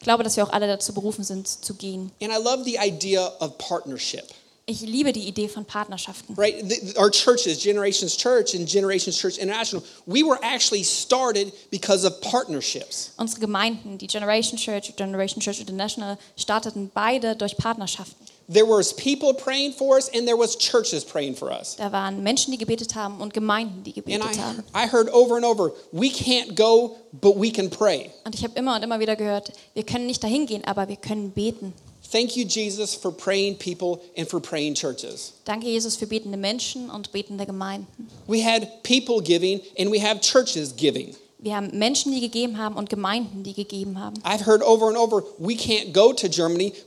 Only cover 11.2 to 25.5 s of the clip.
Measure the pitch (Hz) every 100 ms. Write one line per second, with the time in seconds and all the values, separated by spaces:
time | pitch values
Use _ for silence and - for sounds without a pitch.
11.2 | 254 208 202 - - 202 - 196 185 -
12.2 | - 247 214 143 - 127 - - - -
13.2 | 226 220 214 202 226 226 208 196 190 214
14.2 | 208 220 226 233 - 202 - - 190 190
15.2 | 196 220 208 202 202 190 214 - 202 202
16.2 | - - - 214 220 208 196 208 220 262
17.2 | 226 220 202 202 226 226 190 - 175 -
18.2 | - - - 190 220 214 - - 269 285
19.2 | 294 269 262 269 285 262 269 262 269 233
20.2 | 240 233 226 - - 240 220 156 - 156
21.2 | 139 123 135 - - - 202 196 196 196
22.2 | 196 269 - 254 220 226 220 220 202 202
23.2 | 208 214 214 208 226 185 202 208 - 208
24.2 | 220 214 - 233 - 202 233 240 220 240
25.2 | 247 240 233